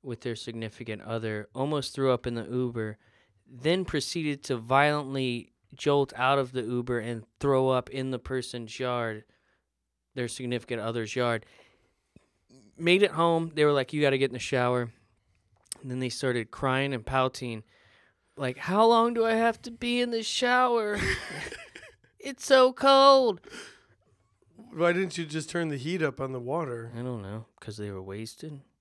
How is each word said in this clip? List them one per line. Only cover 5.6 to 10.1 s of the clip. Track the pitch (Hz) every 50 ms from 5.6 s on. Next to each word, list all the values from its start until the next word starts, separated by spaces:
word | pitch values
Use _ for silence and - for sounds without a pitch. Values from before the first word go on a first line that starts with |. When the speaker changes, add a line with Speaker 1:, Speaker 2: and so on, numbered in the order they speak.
| _ _ -
Speaker 1:
jolt | - - 147 143 143 139 135 -
out | 113 123 131 139 139
of | 135 127
the | 131 131 113
Uber | 110 123 123 120 123 123 120
and | 107 117 120 113 104 _ _ _
throw | - 139 135 131 131 131
up | 131 127 123 -
in | 139 135 131 131
the | 131 120
person's | _ - 131 127 123 - - 120 117 110 - -
yard, | 131 123 123 120 117 113 110 107 107 _ _ _ _ _ _ _ _ _ _ _ _ _ _ _ _ _